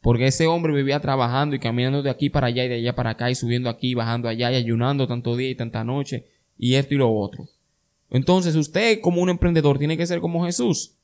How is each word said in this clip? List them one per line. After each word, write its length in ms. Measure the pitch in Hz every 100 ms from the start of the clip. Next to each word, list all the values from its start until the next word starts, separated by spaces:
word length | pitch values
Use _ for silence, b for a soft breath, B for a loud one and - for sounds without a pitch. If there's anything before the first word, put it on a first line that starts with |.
Porque 260 | - 117 131
ese 200 | 131 160
hombre 260 | 170 165
vivía 260 | 143 139 143
trabajando 560 | 147 135 120 127 147 135
y 40 |
caminando 440 | 120 120 127 139
de 60 | 139
aquí 200 | 127 143
para 180 | 147 123
allá 180 | 120 127
y 20 |
de 80 | 120
allá 180 | 120
para 180 | 120 117
acá 200 | 110 120
y 40 | 127
subiendo 340 | 120 123 123
aquí, 240 | 113 127
bajando 340 | 120 113 117 117
allá 240 | 113 120
y 40 | 127
ayunando 520 | 117 113 120 143 131
tanto 300 | 120 120 120
día 120 | 131
y 60 | 127
tanta 300 | 117 117 113
noche 400 | 135 139 131 b b b _
y 160 | 120
esto 200 | 131 135
y 40 | 143
lo 120 | 127
otro. 380 | 107 98 - - _ _ _ _ _ _
Entonces 460 | 127 135 185 175 156
usted 460 | 151 180 226 220
como 200 | 214 175
un 80 | 180
emprendedor 480 | 175 175 165 147 139
tiene 200 | 147 160
que 100 | 170
ser 120 | 175
como 260 | 170 170 175
Jesús. 500 | 180 240 170 - _